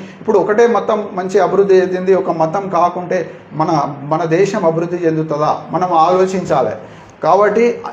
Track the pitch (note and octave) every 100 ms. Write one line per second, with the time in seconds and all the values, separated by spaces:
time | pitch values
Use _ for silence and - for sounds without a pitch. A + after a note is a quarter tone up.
0 | - - - G#3 F#3 G#3+ A#3 G#3 F#3+ G#3+
1 | G#3 F#3 F#3 G3+ F3 F#3 F#3+ F#3 F3 F3+
2 | F#3 F#3 - E3 D#3+ G3 F#3+ E3+ F3 F3+
3 | F3+ F#3 - - - D3+ D#3+ D#3+ D3 C#3
4 | C#3 D#3+ E3 E3 G3 - E3 D#3+ E3+ F3
5 | E3+ D#3 D#3 D3 D3+ - - D#3+ F3+ E3
6 | E3 F#3 F#3 F#3+ D#3+ D3 - - - -
7 | - - D#3 F#3 G#3 G#3+ A#3+ A#3 -